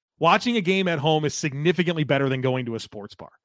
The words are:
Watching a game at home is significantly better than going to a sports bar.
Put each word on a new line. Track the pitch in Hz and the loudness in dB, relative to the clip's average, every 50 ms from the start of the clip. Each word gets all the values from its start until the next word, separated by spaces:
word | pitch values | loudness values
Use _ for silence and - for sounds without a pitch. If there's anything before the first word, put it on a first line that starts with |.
| _ _ _ - | _ _ _ 0
Watching | 151 165 190 214 - 240 240 233 | 4 4 4 4 2 0 0 0
a | |
game | 175 175 190 190 190 | 0 0 0 2 0
at | 180 170 147 | 0 0 0
home | 131 156 156 156 151 | 2 2 2 2 0
is | 143 | -2
significantly | - - - 151 131 139 151 175 175 180 175 165 170 160 151 | -2 -4 -4 -4 -4 0 0 2 2 2 0 0 0 0 0
better | 127 143 135 139 135 | 2 2 2 2 0
than | 135 131 | 0 0
going | 127 131 127 131 123 | 0 0 -2 -2 -4
to | 117 113 | -6 -8
a | 110 | -8
sports | - - - 104 101 104 - | -10 -12 -14 -14 -14 -14 -16
bar. | - - - - _ | -18 -20 -20 -20 _